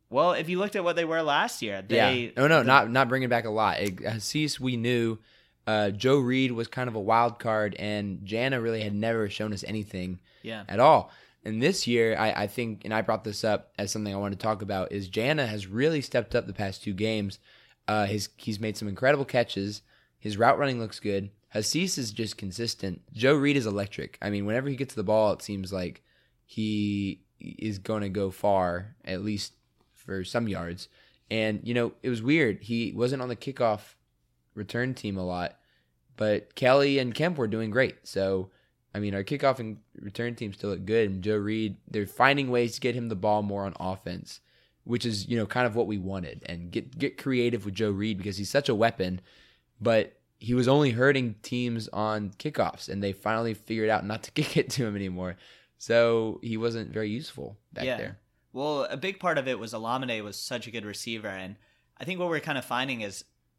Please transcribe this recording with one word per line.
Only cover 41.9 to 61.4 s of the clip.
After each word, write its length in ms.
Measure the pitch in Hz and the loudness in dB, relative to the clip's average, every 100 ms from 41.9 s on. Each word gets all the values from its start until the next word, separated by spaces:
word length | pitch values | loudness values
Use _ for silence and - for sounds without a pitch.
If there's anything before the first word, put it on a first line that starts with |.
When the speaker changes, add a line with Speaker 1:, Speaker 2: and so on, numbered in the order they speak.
| 110 101 | -4 -2
Speaker 2:
finding 440 | - 127 139 135 | 6 6 6 4
ways 240 | 123 120 | 2 2
to 60 | - | 0
get 140 | 127 | -2
him 140 | 120 117 | -2 -4
the 80 | 104 | -2
ball 260 | 107 104 | 2 2
more 220 | 104 101 | 0 -2
on 100 | 98 - | -4 -4
offense, 600 | 92 95 - 90 - - _ _ _ _ | -6 -6 -8 -10 -12 -18 _ _ _ _
which 220 | - 117 120 | -4 -2 0
is, 220 | 104 95 | -2 -2
you 80 | 117 | 0
know, 100 | 101 | 0
kind 200 | 123 123 | 0 0
of 80 | 107 | 2
what 100 | 101 | 0
we 120 | 104 | -2
wanted, 440 | 92 98 82 55 - | -4 -6 -8 -10 -10
and 240 | 85 87 | -10 -6
get, 260 | 95 - - | -6 -6 -4
get 180 | 139 - | -4 -4
creative 460 | - 127 120 117 | -2 2 2 0
with 100 | 101 | -4
Joe 160 | 95 107 | -2 0
Reed 280 | 98 107 98 | 0 0 -2
because 180 | 101 95 | -4 -6
he's 140 | 101 | -2
such 180 | 139 143 | 0 2
a 60 | |
weapon, 460 | 110 113 - 92 90 - - _ _ _ - | 4 2 2 -2 -4 -8 -20 _ _ _ -4
but 380 | 110 113 - - _ _ | 2 4 2 -4 _ _
he 140 | 110 | -2
was 140 | 123 123 | 2 6
only 220 | 143 143 | 6 4
hurting 440 | 117 131 139 120 104 | 4 4 4 0 -4
teams 460 | - 123 123 117 110 | -6 -4 -2 -4 -6
on 420 | - 107 107 101 - | -4 -2 -2 -4 -6
kickoffs, 500 | 151 147 90 - - | -4 0 -2 -2 -8
and 140 | 98 | -4
they 100 | 101 | -4
finally 420 | 95 104 110 117 | -2 -2 0 0
figured 340 | 107 - 113 107 | -4 -4 0 2
out 160 | 107 | 2
not 180 | 101 110 | 0 -6
to 60 | - | -4
<laughs> 20 | |
kick 240 | - 147 160 | -2 0 2
it 140 | - | 0
to 160 | - 117 | 0 -2
him 80 | |
anymore. 420 | 101 98 90 92 85 - - _ _ | -2 -4 -4 -6 -8 -16 -20 _ _
So 600 | - 117 117 117 110 - | 2 4 6 4 0 -4
he 140 | 117 110 | -6 -2
wasn't 360 | 117 113 101 | -2 -2 -6
very 160 | 107 110 | -4 -4
useful 460 | 110 160 - 67 104 _ | -4 -8 -12 -12 -14 _
back 120 | - 131 | -8 -4
Speaker 1:
Yeah. 100 | 117 | -4
Speaker 2:
there. 220 | 107 98 _ _ _ | -6 -12 _ _ _
Speaker 1:
Well, 320 | 123 147 147 | -6 -2 -2
a 120 | 131 139 | -4 -4
big 220 | 185 196 | -6 -4
part 180 | 185 156 | -2 0
of 100 | 131 | 0
it 100 | 120 | -2
was 140 | 110 | -6
Olamide 480 | 113 113 127 131 110 | -6 -4 -2 -2 -4
was 140 | 104 98 | -6 -10
such 320 | - 123 117 | -8 -8 -8
a 20 | |
good 140 | 113 | -10
receiver, 420 | 104 101 - 113 104 | -8 -8 -8 -8 -6
and 280 | 95 | -8